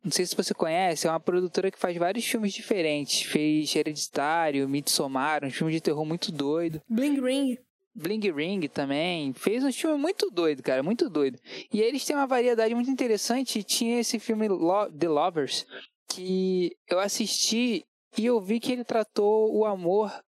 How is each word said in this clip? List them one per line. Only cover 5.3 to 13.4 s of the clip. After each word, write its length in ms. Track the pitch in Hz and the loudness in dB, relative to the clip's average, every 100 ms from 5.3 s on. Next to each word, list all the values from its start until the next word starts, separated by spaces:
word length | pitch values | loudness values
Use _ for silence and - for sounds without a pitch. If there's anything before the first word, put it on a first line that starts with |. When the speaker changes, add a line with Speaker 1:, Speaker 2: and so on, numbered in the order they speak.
| 151 | -2
Speaker 1:
um 60 | 139 | -2
filme 220 | - 160 | -2 -2
de 80 | 160 | 0
terror 240 | 170 151 | 0 -2
muito 260 | 156 170 - | -2 -4 -4
doido. 480 | 151 139 160 170 160 _ | -4 0 0 -2 -6 _
Speaker 2:
Bling 320 | 226 285 277 | 0 0 0
Ring. 380 | 254 269 277 247 _ _ _ | 0 0 0 -4 _ _ _
Speaker 1:
Bling 260 | 220 160 220 202 | -10 -4 -2 -2
Ring 360 | 143 160 202 147 | -2 -2 -2 -4
também. 640 | - 139 139 170 170 143 | -4 -2 0 0 -2 -4
Fez 280 | 127 - 226 | -2 -2 0
um 80 | 277 | 0
filme 240 | 240 330 302 | -2 -2 0
muito 320 | 302 392 403 | -2 -2 -2
doido, 320 | 175 165 139 | 0 0 0
cara, 200 | 127 131 | -2 0
muito 260 | 147 233 302 | 0 0 0
doido. 280 | 151 139 - - - - | 0 -2 -2 -16 -16 -6
E 80 | 208 | 0
eles 240 | 220 269 | 0 -2
têm 120 | - 294 | -2 0
uma 100 | 269 | 2
variedade 480 | 254 247 226 220 | 2 2 2 2
muito 160 | 233 240 | 2 0
interessante. 720 | 262 254 208 - 240 | 0 2 2 2 0